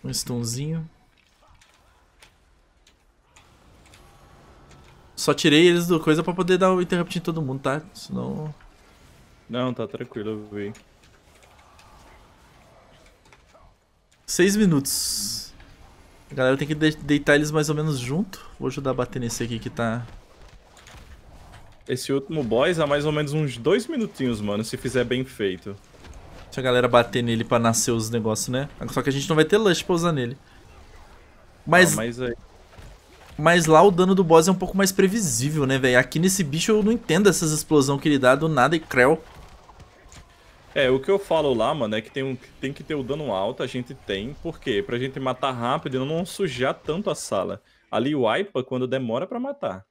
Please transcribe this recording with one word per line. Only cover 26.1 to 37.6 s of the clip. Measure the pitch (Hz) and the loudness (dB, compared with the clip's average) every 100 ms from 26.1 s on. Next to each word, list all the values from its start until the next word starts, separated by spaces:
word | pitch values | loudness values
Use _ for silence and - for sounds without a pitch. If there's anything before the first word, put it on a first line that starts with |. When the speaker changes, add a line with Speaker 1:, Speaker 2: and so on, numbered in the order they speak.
| - - - - | -20 -20 -20 -14
Speaker 1:
Se | - | -6
a | |
galera | 127 123 123 | 0 2 4
bater | 123 117 127 | 4 4 -2
nele | 117 113 | 0 -2
pra | 113 120 | 0 2
nascer | 113 113 - | 2 0 0
os | 117 110 | -2 -2
negócios, | 117 110 107 - | -4 -2 -4 -4
né? | 127 143 - 120 | -4 -6 -10 -6
Só | - | -2
que | 127 | -2
a | |
gente | 139 135 | -2 0
não | 160 | 2
vai | 156 | 4
ter | 208 | 4
Lush | 214 165 | 2 0
pra | - | 0
usar | 180 170 | -2 0
nele. | 151 120 135 - - - - - - - - - - - - | -2 -4 -8 -20 -20 -20 -20 -20 -20 -20 -20 -20 -20 -20 -16
Mas | - 170 190 | 2 6 6
Speaker 2:
Ah, | |
mas | 147 117 120 | 4 -4 -4
aí | 127 117 - - - - - - _ - - - | -6 -8 -14 -20 -20 -20 -20 -20 _ -20 -16 0
Speaker 1:
mas | 156 175 156 | 4 4 8
lá | 156 | 8
o | 196 | 8
dano | 175 185 | 6 4
do | 190 | 4
boss | 170 160 165 | 8 6 6
é | |
um | |
pouco | 190 185 190 | 0 0 0
mais | 190 | 0
previsível, | - 190 226 180 117 139 156 131 | 4 2 2 -2 -2 -2 0 0
né, | 135 | 2
velho? | 127 123 | 4 4
Aqui | 131 156 | 2 2
nesse | 185 185 | 2 2
bicho | 151 156 - | -2 -2 2
eu | 214 | 2
não | 208 | 2
entendo | 233 - 175 202 | 0 2 4 4
essas | 160 160 | 4 0
explosão | 151 | -2